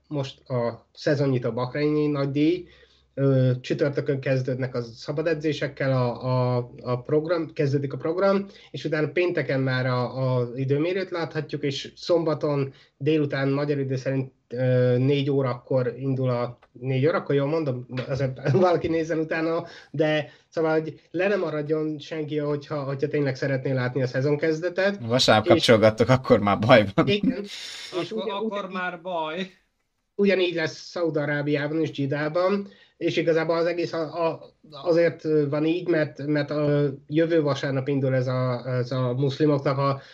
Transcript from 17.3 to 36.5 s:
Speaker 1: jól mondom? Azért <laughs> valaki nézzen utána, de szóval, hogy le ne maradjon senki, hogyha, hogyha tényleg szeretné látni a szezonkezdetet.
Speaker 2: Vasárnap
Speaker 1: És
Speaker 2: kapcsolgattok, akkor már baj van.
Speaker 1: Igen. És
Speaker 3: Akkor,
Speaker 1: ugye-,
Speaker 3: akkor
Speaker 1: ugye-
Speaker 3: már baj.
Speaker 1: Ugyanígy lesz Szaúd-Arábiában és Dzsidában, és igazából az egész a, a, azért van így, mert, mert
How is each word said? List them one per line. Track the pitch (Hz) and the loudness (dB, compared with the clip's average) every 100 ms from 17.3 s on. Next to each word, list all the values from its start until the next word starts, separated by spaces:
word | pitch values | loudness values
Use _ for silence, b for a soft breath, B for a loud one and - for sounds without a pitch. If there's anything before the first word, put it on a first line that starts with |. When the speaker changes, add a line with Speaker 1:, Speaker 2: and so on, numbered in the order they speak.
Speaker 1:
jól | 139 139 | 0 2
mondom? | 165 147 123 123 127 120 | 0 -2 -4 -6 -8 -4
Azért | 131 131 - 143 | -2 -2 -2 0
<laughs> | |
valaki | 175 180 165 170 | 4 4 4 0
nézzen | 165 160 160 | -2 -2 -2
utána, | 160 165 160 165 165 B B | -2 -2 -2 -2 -6 B B
de | 143 151 156 143 B B | -2 0 0 -2 B B
szóval, | - 160 156 | -2 0 0
hogy | 156 - b | -2 -8 b
le | 165 196 | -2 0
ne | 202 | 0
maradjon | 170 151 147 156 156 151 | -2 -4 -2 -2 -2 -6
senki, | - 160 143 151 | -8 -8 -4 -4
hogyha, | 147 147 147 151 | -2 -4 -4 -6
hogyha | 135 135 147 | -4 -2 -2
tényleg | 151 143 127 | 0 0 0
szeretné | 143 135 139 | -2 -2 0
látni | 131 123 135 | 0 0 0
a | 127 | -2
szezonkezdetet. | 131 139 147 160 156 175 175 196 202 117 | 0 0 2 0 0 -2 0 0 0 0
Speaker 2:
Vasárnap | 123 135 110 | 2 4 4
Speaker 1:
És | 107 | 6
Speaker 2:
kapcsolgattok, | - - 110 110 110 - | 4 6 6 6 4 4
akkor | 131 - 113 | 4 4 4
már | 101 98 | 4 2
baj | 110 123 101 | 6 6 6
van. | - 147 | 2 2
Speaker 1:
Igen. | 208 202 233 202 B B B B 180 | 2 0 -2 -6 B B B B -6
És | 160 | -6
Speaker 3:
Akkor, | 220 | -4
Speaker 1:
ugye-, | 208 | -4
Speaker 3:
akkor | 196 220 202 | -4 -4 -4
Speaker 1:
ugye- | 190 185 | -6 -6
Speaker 3:
már | 180 175 | -6 -6
baj. | 175 170 156 165 185 - _ _ _ _ _ | -6 -4 -4 -4 -8 -10 _ _ _ _ _
Speaker 1:
Ugyanígy | - 202 185 180 | 0 4 4 2
lesz | 165 160 - - | 0 -4 -6 -10
Szaúd-Arábiában | 180 170 151 147 147 147 147 147 160 | -2 0 0 0 0 0 0 0 -2
és | 151 | -2
Dzsidában, | - 139 147 151 170 185 202 202 B B _ | -2 -4 -2 -2 0 0 0 -4 B B _
és | 170 170 | -4 0
igazából | 160 160 160 165 | 0 2 2 0
az | 170 | 0
egész | 170 165 | -2 -4
a, | 165 151 131 165 | -4 -6 -2 -2
a, | 143 - _ - | -4 -10 _ -20
azért | 143 175 165 170 - 160 151 143 | -6 0 4 4 0 0 2 2
van | 147 160 | 0 0
így, | 175 170 | 0 0
mert, | 160 147 - 143 | 0 0 -4 -2
mert | 151 143 | -2 0